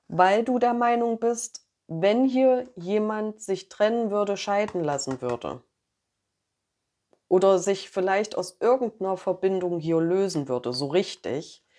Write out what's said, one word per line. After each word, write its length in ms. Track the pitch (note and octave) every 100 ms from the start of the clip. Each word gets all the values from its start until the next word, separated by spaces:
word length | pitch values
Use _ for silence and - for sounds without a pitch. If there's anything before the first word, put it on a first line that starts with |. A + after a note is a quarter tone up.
| -
weil 360 | D#3+ F#3 G#3+
du 160 | A#3 B3
der 140 | A#3+
Meinung 460 | A#3+ A#3+ A#3 A#3 A3+
bist, 460 | A#3 A#3 - - _ _ -
wenn 380 | D#3+ G3 A#3 C4
hier 440 | B3+ C4 B3 B3 F#3
jemand 640 | F3 G#3+ G#3+ G#3+ G#3+ G#3+
sich 280 | - F#3+ -
trennen 420 | - G#3+ A#3 A3
würde, 260 | G#3 G3+ G3+
scheiden 460 | G3+ G3+ G#3 F3+
lassen 380 | D3+ C#3 C3+ C3
würde 420 | B2 A#2+ D2 B2 _ _ _ _ _ _ _ _ _ _ _ _ _ _ _ _ -
oder 300 | F#3 G3 F#3
sich 300 | F#3 G3 -
vielleicht 480 | G3 F#3+ G3 G#3+ -
aus 200 | F#3 -
irgendeiner 580 | A3+ C4 A3+ - F#3+ F#3
Verbindung 640 | F#3+ F#3 F#3+ F#3+ F3+ E3+
hier 200 | D#3+ E3
lösen 480 | E3 F#3+ G3 D#3+ C3
würde, 260 | B2 A#2+
so 140 | C3 C#3
richtig, 800 | F3+ F#3+ - F2+ C3+ - - _